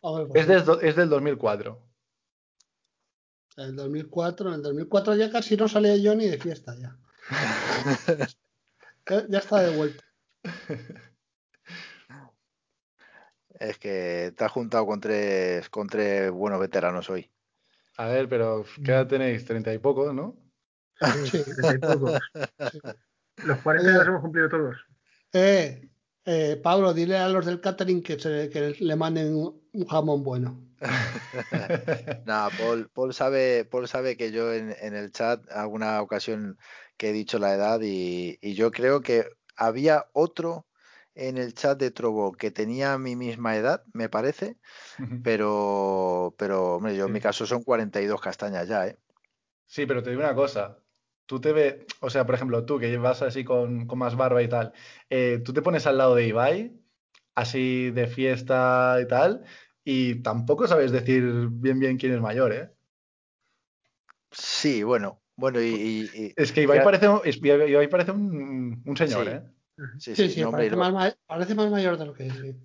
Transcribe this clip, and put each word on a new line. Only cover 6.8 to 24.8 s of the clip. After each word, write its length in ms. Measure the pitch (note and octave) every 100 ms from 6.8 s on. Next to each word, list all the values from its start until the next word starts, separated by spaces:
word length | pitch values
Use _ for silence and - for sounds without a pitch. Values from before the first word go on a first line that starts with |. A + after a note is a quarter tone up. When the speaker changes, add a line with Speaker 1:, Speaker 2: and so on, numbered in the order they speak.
Speaker 1:
ya. 160 | B2 - _ _
Speaker 2:
<laughs> 1160 | - C3+ A2+ A2 G#2 - C3 C3 - D#3 C3+ - _ _ _ _ - _ -
Speaker 1:
Ya, 160 | G3 G#3+
ya 100 | G3
está 220 | - G#3
de 80 | F3
vuelta. 340 | D#3 D3+ - _ _ _ _ F3 - - C3 - - - _ _ _ _ _ - F3 - - _ C#3 B2+ _ _ _ _ _ _ _ _ - _ _ _ -
Speaker 3:
Es 200 | A2 -
que 540 | G#2 F#2+ F2+ F2 F2 E2
te 80 |
has 80 | A2
juntado 340 | C3 A#2 A2+ G#2+
con 140 | G#2
tres, 680 | G#2+ G#2+ G#2 F#2+ F2+ F2 E2+
con 180 | - G2+
tres 420 | G#2 G#2 G2+ F#2+
buenos 300 | F2+ G#2 G2
veteranos 500 | F#2+ G2 F2 F2+ F2
hoy. 200 | F#2 - _ _ _ _ _ _ -
Speaker 2:
A 100 | A2+
ver, 220 | B2+ B2+
pero 360 | B2 A2+ A2 G#2 -
¿qué 80 | C#3
edad 140 | C3 C3
tenéis? 380 | C3+ C3 A#2+
Treinta 280 | A#2+ A2+ A2
y 40 | A2
poco, 340 | C#3 C3 D3
¿no? 240 | C3+ F#3+ - _ _ _ _ _ _ C#3+
Speaker 4:
Sí, 140 | C#3 C#3
Speaker 1:
Sí. 180 | E3+
Speaker 4:
treinta 300 | C#3+ - D#3
y 40 | C3
poco. 340 | D#3 C#3+ C3+ C#3+ - D#3+ C3+ _ C#3
Speaker 1:
Sí. 80 | D#3 C3 G#2+ _ _ _ -
Speaker 4:
Los 180 | D#3+ C3
cuarenta 260 | D#3 D#3+ F#3
Speaker 1:
Oye. 40 |
Speaker 4:
ya 60 | F#3
los 80 | F3
hemos 120 | F#3
cumplido 260 | D#3+ D#3+ D#3+
todos. 280 | D#3+ C#3 B2+